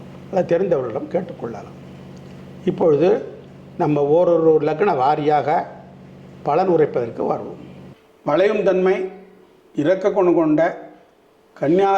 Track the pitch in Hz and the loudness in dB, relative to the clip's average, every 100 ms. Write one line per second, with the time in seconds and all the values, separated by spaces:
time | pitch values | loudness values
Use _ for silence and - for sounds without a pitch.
0 | - - - 190 156 170 190 151 123 123 | -20 -20 -8 -4 0 0 0 -2 -2 -8
1 | 147 175 185 - 120 104 - - - - | -6 -6 -6 -12 -12 -12 -16 -20 -20 -20
2 | - - - - - - 185 - 180 143 | -20 -20 -20 -20 -20 -8 -6 0 2 4
3 | 180 247 - - - - - - 151 147 | 2 0 -4 -16 -20 -20 -14 -4 -2 0
4 | 143 160 175 165 160 156 147 156 208 147 | 2 4 4 4 4 4 2 0 0 2
5 | 131 151 147 151 135 170 - - - - | 2 2 2 2 2 -2 -4 -12 -20 -20
6 | - - - - - 156 190 165 143 135 | -20 -20 -20 -10 -2 0 2 2 2 0
7 | 113 - - 143 120 - - - - - | -6 -4 -4 -4 -8 -14 -18 -20 -20 -20
8 | _ _ 143 156 208 214 190 185 185 208 | _ _ -2 2 2 2 0 2 2 0
9 | - - - - _ _ _ - 147 185 | -4 -10 -20 -20 _ _ _ -4 0 0
10 | 202 196 180 170 156 151 170 - - - | 0 2 2 4 2 2 0 -2 -16 -20
11 | _ _ _ _ _ - 147 180 196 | _ _ _ _ _ -6 0 2 4